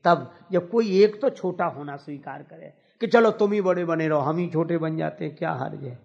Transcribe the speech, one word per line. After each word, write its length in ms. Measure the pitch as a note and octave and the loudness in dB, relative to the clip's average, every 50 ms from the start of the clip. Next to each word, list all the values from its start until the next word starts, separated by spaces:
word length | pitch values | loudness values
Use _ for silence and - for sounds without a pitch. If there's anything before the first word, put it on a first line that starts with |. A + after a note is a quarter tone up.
| - | 6
तब 300 | F3 F3 D#3 C3 - - - _ _ | 4 4 4 2 -12 -18 -20 _ _
जब 180 | F#3+ F3 F3 F3 | -2 -2 -2 2
कोई 340 | - A#3 A3+ G#3 F#3 F#3+ G#3 | 0 0 2 4 6 6 6
एक 180 | G#3 G#3 - | 6 4 0
तो 80 | C#4 B3+ | -4 -4
छोटा 360 | A#3+ - - F3+ F3 F3+ F3+ | -4 -2 -6 -6 -4 -2 -4
होना 300 | E3 A#2+ C#3 D3 D3 C#3 | -4 -4 -8 -12 -12 -12
स्वीकार 480 | C#3+ - D#3 D3 C#3 C3+ D3 C3+ C#3+ C#3+ | -14 -12 -14 -14 -14 -12 -14 -14 -14 -16
करे 300 | _ - - E3 - _ _ _ _ _ _ | _ -20 -20 -20 -20 _ _ _ _ _ _
कि 80 | A#3 | -2
चलो 240 | - - A#3 A3+ A3 | 4 6 6 6 6
तुम 200 | - - G#3+ G3+ | 4 2 0 2
ही 100 | G#3 G#3 | 2 0
बड़े 240 | F#3+ F#3 F3+ F3 F3 | 2 2 0 0 0
बने 220 | E3 E3 E3 D#3+ | -2 -2 0 0
रहो, 120 | D#3 D#3 D3 | 0 0 0
हम 180 | C3 D3 D#3 | 0 0 -2
ही 100 | E3+ F3 | -2 -4
छोटे 300 | E3 D#3+ D#3 E3 D#3+ E3+ | -2 -2 -2 -2 0 -2
बन 200 | E3 D#3+ D#3+ D#3+ | -2 -2 -4 -4
जाते 280 | D#3+ D#3+ D#3 D#3 - E3+ | -4 -4 -6 -6 -6 -10
हैं, 100 | D#3 D3+ | -10 -8
क्या 160 | - E3+ D#3+ | -6 -6 -6
हर्ज 320 | D#3+ D#3+ - - - - C#3 | -4 -6 -6 -8 -8 -10 -12
है? 160 | C3 B2 - | -12 -14 -16